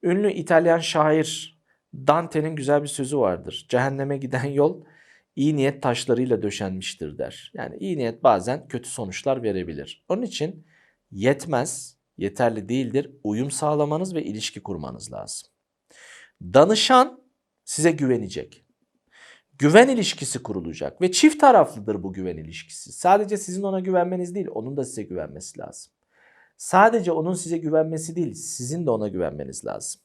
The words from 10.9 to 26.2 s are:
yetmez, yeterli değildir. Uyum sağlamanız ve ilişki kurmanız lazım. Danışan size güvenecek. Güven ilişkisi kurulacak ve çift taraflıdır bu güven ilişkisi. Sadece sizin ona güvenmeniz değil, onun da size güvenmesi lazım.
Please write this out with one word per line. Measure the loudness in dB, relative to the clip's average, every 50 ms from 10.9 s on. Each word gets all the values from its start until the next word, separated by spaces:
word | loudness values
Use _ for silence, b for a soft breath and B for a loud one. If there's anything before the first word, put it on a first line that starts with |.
| b b b _
yetmez, | -10 -2 0 0 0 0 -2 -4 -2 -2 -2 -4 -6 -12 -12 -16 _ _ _ _ _ -6
yeterli | -6 -6 -2 0 0 0 0 -2 -6 -4
değildir. | -4 -2 -2 -2 -2 -4 -4 -4 -12 _ _
Uyum | -4 -2 -2 -2 -4
sağlamanız | -4 -2 -2 0 0 0 0 0 0 -4 -4 -4 -4
ve | -6 -6
ilişki | -6 -8 -8 -8 -8 -10 -10 -10
kurmanız | -8 -8 -8 -8 -10 -12 -14 -16 -14 -14
lazım. | -14 -12 -12 -12 -14 -14 _ _ _ _ _ _ _ _ B B B B B B B B B B _ -16
Danışan | 4 8 8 8 8 6 2 4 6 8 6 6 6 0 -14 _ _ _ _ _ _ _ _ _
size | -10 -6 2 2 2
güvenecek. | 2 4 2 0 0 0 -2 -6 -10 -10 -12 -12 -16 _ _ _ _ _ _ _ _ _ _ b b b b b b b b b _ _
Güven | 2 8 8 8 8 8
ilişkisi | 6 0 0 -2 -4 -6 -8 -8 -8 -8 -8
kurulacak | -6 -6 -6 -6 -8 -8 -8 -8 -10 -4 _
ve | 0 0 2
çift | 6 6 6 6 8
taraflıdır | 8 8 10 10 8 6 2 -10 -6 -4 -4 -4 -4
bu | -8 -8
güven | -6 -6 -6 -6
ilişkisi. | -8 -10 -14 -14 -16 -16 _ -18 -20 -18 -18 -16
Sadece | 0 4 4 6 6 4 0 -4
sizin | -6 -6 -8 -8 -6 -4
ona | -4 -4 -4
güvenmeniz | -2 0 2 2 2 0 -2 -4 -6 -6 -6
değil, | -6 -8 -6
onun | -6 -8 -8 -6 -6
da | -6 -6
size | -6 -6 -10 -10
güvenmesi | -8 -8 -8 -8 -8 -12 -16 -16 -16 -16 -14
lazım. | -16 -16 -16 -18 -20 _ _ _ b b b b